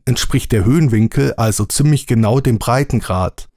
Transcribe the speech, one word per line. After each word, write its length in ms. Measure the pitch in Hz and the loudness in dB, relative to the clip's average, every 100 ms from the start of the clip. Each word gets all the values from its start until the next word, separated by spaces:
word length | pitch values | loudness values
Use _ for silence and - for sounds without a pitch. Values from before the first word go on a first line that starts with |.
entspricht 480 | - - - 135 - | -4 -2 0 -2 0
der 120 | 110 | 0
Höhenwinkel 680 | 110 160 151 107 110 - 139 | 2 2 2 2 0 0 -2
also 300 | - 113 - | 0 -2 -2
ziemlich 420 | 107 - 143 147 - | -4 0 2 0 0
genau 320 | 117 107 131 | 0 2 2
dem 200 | 131 113 | 0 0
Breitengrad. 880 | - 127 143 120 - 92 92 - - | 0 0 0 -2 -2 -2 -4 -6 -18